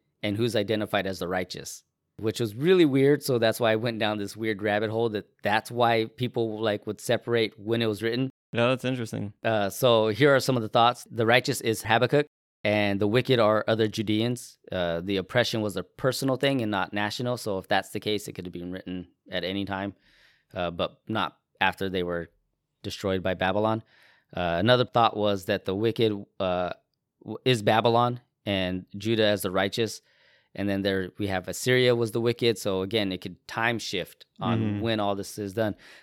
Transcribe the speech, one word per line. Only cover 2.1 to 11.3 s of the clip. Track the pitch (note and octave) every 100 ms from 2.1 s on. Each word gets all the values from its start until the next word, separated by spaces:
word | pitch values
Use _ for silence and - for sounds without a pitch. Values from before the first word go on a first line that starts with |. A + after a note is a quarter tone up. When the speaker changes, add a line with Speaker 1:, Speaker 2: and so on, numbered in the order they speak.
| -
Speaker 1:
which | G#2+ -
was | A#2
really | G#2+ D#3 F#3+
weird. | D#3+ C3+ C3+ C#3+
So | - B2
that's | A2 A2
why | A#2
I | A2
went | A#2+ A2+
down | A2 G#2+
this | G2+ G#2+
weird | A2 G2+
rabbit | G#2 G#2 A2
hole, | A2 A#2
that | G#2 - _
that's | G#2 G#2+ -
why | A#2+ A#2 A#2 A2+ -
people, | A#2+ A#2+ A2+ G#2+
like, | A2 G#2 -
would | G#2
separate | - A2+ - A#2 A2 -
when | G#2 A#2
it | A2+
was | G2+
written. | A2+ A#2+ C3 - _
Speaker 2:
Yeah, | A2 A#2+
that's | C3
interesting. | B2+ B2+ A2+ A2 G2+ -
Speaker 1:
Uh, | A#2 A2 G2
so | - B2+ A2+ A2
here | G#2 D3
are | C3+
some | C3 B2+
of |
the | G#2+
thoughts. | A#2+ A#2 B2 -
The | A#2
righteous | A2+